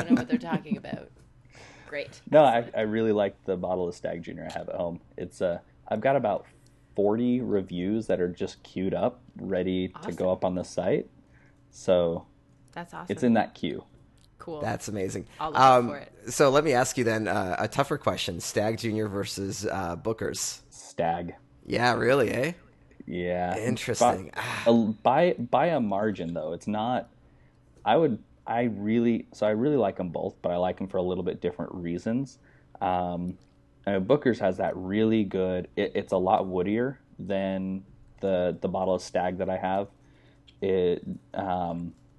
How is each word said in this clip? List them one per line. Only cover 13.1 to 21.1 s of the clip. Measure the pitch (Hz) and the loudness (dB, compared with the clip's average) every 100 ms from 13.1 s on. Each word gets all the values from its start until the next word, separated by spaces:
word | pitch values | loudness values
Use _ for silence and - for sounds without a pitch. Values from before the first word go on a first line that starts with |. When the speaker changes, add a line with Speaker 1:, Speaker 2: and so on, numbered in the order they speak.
Speaker 2:
it's | 196 | 0
in | - | 4
that | 220 - | 4 2
queue. | - 82 - - - - _ - _ | -4 -6 -6 -12 -20 -20 _ -20 _
Speaker 1:
Cool. | - 156 | -12 -8
Speaker 3:
That's | 147 - - | -4 -6 -6
amazing. | 104 95 95 - - | -4 -4 -6 -10 -8
Speaker 1:
I'll | 156 | -2
look | 143 | 6
Speaker 3:
Um, | 131 127 120 | 8 8 4
Speaker 1:
for | 139 | -4
it. | - - 110 | -12 -16 -10
Speaker 3:
so | - 147 | 4 6
let | 135 | 6
me | - | 4
ask | 123 131 - | 2 2 2
you | |
then, | 117 110 107 | 0 2 0
uh, | 101 95 87 | 0 -2 -2
a | 110 | -2
tougher | - 139 147 | 0 0 0
question. | - 92 - 85 | -2 -2 -4 -6
Stag | - - 104 113 | -4 -2 0 -2
Junior | 113 107 107 | -2 -2 -2
versus, | 98 98 - 98 - 104 | -4 -6 -6 -6 -4 -4
uh, | 95 90 87 | -4 -4 -6
Booker's. | 107 113 98 - - - - | -4 -4 -4 -4 -6 -8 -16
Speaker 2:
Stag. | - - - 82 | -20 -18 -2 -2